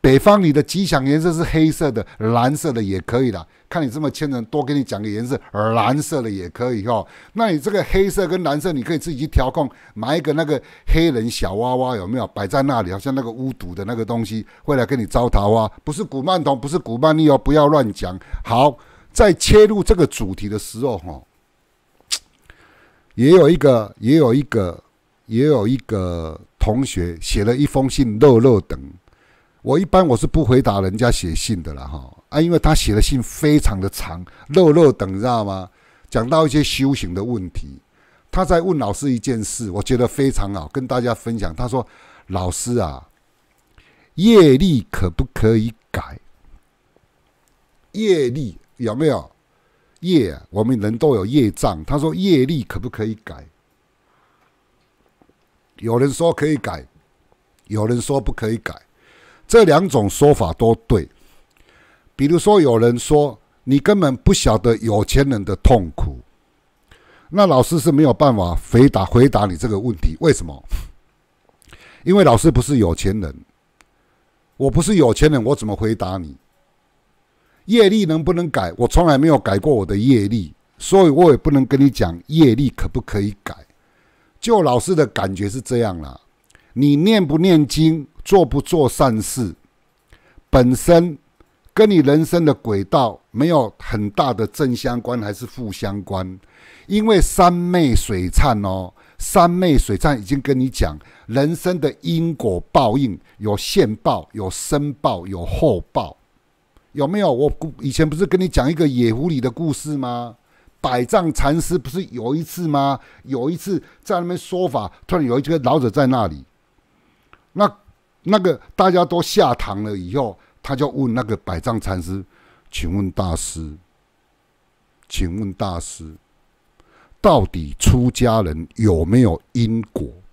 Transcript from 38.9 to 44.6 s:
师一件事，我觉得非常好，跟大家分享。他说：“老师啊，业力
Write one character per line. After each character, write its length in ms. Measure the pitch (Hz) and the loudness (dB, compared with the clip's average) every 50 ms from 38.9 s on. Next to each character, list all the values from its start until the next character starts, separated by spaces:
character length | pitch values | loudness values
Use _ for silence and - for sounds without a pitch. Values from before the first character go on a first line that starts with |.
师 200 | - - 143 143 | -6 -4 -4 -4
一 80 | 127 117 | -4 -2
件 240 | - - 127 113 | -2 -4 -4 -4
事， 260 | 107 - - - 117 104 | -6 -8 -8 -8 -8 -8
我 120 | 85 101 | -6 -8
觉 160 | 101 - 135 117 | -4 -2 0 0
得 80 | 123 | 0
非 240 | 113 - - 139 135 | -2 0 -2 -2 0
常 240 | - - 104 98 101 | 0 -2 -4 -4 -6
好， 160 | 92 78 76 | -10 -12 -8
跟 140 | _ 139 131 | _ -10 -6
大 140 | 120 131 127 | -4 -4 -2
家 120 | 117 123 | -2 -2
分 260 | - - - 120 117 110 | -4 -4 -6 -8 -6 -6
享。 160 | 95 87 82 | -6 -8 -6
他 120 | - 123 123 | -6 -6 -4
说 180 | 120 131 107 - _ _ _ _ _ - _ _ | -4 -4 -6 -6 _ _ _ _ _ -20 _ _
：“老 220 | 92 92 90 90 | -6 -4 -4 -4
师 260 | 87 - - 120 123 120 | -6 -6 -6 -4 -2 -2
啊， 280 | 98 78 69 64 - _ _ _ _ _ _ _ _ _ _ _ _ _ _ _ _ _ _ _ _ _ _ | -2 -4 -8 -12 -18 _ _ _ _ _ _ _ _ _ _ _ _ _ _ _ _ _ _ _ _ _ _
业 420 | - 175 226 233 208 175 151 131 | 0 4 6 8 8 8 8 6
力 300 | 131 | 4